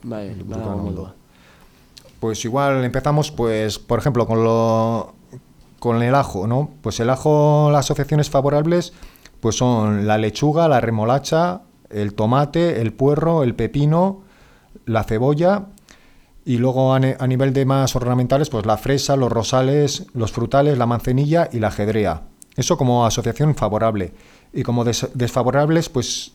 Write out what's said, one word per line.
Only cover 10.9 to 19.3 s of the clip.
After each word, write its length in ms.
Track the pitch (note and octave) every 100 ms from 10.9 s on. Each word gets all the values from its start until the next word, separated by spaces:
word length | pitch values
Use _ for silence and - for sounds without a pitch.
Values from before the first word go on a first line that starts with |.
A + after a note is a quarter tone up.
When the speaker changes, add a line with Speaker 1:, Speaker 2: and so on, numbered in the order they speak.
| A2 A2+ C#3 - D#3+ F3 F3+ - _ -
Speaker 2:
el 220 | G#2+ G#2
tomate, 680 | G#2 A2 C3 D3 E3 E3+ A2+
el 100 | A2+
puerro, 520 | - C3+ D3 D#3+ E3
el 100 | B2+
pepino, 680 | - A2 C#3 D3 E3 F#3+ G3 - - - _ _ -
la 200 | - A2
cebolla, 640 | G2 A2+ C3 D3+ F3 G3+ G3 - - - - - _ -
y 140 | - A#2+
luego 340 | B2+ B2+ C3
a 60 | C3
ne-, 180 | C3 -
a 80 | B2+
nivel 240 | B2+ C3+
de 100 | C3+
más 300 | C3 C3+ C3 B2+
ornamentales, 540 | B2 B2 B2 C3+ D3
pues 160 | A2 G#2+
la 100 | G#2+
fresa, 400 | B2+ C#3 C#3+ C#3
los 140 | A#2+